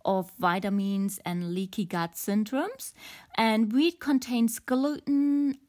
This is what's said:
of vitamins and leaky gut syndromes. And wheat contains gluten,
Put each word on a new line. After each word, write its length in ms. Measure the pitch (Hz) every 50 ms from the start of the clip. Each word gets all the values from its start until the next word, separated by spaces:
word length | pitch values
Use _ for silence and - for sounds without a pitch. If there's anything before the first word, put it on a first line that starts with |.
| -
of 260 | - 196 190 180 185 - -
vitamins 840 | - 175 170 196 190 202 196 202 196 196 196 196 196 196 196 - -
and 140 | - 175 175 175 175 175
leaky 300 | 185 190 190 190 - 202
gut 280 | 170 - 175 170 170 -
syndromes. 800 | - - - 202 208 214 208 - 269 311 415 523 539 - - - - - - - - - - -
And 380 | - 226 226 220 220 226 208 220
wheat 260 | 262 302 339 339 -
contains 600 | - 269 294 262 - - 247 240 233 226 233 -
gluten, 960 | - - 254 254 269 294 302 - - - 285 285 285 285 285 285 285 277 269 - _